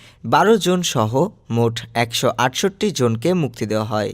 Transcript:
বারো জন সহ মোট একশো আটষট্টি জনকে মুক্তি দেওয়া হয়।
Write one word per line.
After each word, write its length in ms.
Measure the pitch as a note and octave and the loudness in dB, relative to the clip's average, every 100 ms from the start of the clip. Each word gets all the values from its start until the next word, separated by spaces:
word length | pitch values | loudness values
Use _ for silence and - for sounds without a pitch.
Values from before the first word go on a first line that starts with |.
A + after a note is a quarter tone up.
| - - | -20 -12
বারো 300 | A2+ D3 F#3+ A3+ | 0 2 4 4
জন 240 | F3+ F3+ | 2 0
সহ 300 | E3+ C3+ G#2+ C3+ G3 - - | 0 0 0 0 -2 -4 -4
মোট 240 | A#2 A#2 A#2 - | 0 0 -2 -6
একশো 340 | A#2 A#2+ - B2+ - | -4 -2 0 -2 0
আটষট্টি 500 | B2+ - G3 G3 G#3+ | -2 0 -4 -2 -4
জনকে 400 | C#3 A#2+ A2+ D#3+ | 0 0 0 0
মুক্তি 300 | F3+ C3+ - G#2+ | 0 -2 -4 -4
দেওয়া 200 | G#2+ G#2+ | -2 -2
হয়। 240 | G#2+ G2+ | -4 -4